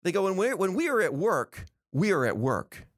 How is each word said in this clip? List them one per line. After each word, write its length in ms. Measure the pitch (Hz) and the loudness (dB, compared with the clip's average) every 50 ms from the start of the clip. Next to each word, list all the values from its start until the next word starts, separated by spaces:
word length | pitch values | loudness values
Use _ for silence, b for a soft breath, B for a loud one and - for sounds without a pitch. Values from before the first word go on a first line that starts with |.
| _ | _
They 100 | 175 175 | -2 0
go, 120 | 202 190 | 0 0
"When 120 | 190 190 | 0 0
we're, 200 | 185 208 247 262 | 0 0 0 0
when 180 | 180 190 190 185 | 0 0 0 0
we 140 | 233 330 339 | 0 0 0
are 120 | 277 226 | 2 2
at 140 | 208 151 120 | 2 0 0
work, 500 | 135 175 233 208 139 117 - - - - - _ _ _ _ - | 0 0 0 2 0 -2 -4 -8 -18 -18 -18 _ _ _ _ -2
we 200 | 131 185 214 196 | 0 2 2 2
are 140 | 156 127 | 2 2
at 100 | 117 - | 0 0
work. 500 | 107 113 131 127 85 - _ - - - - _ | 0 0 0 0 -2 -4 _ -14 -20 -20 -20 _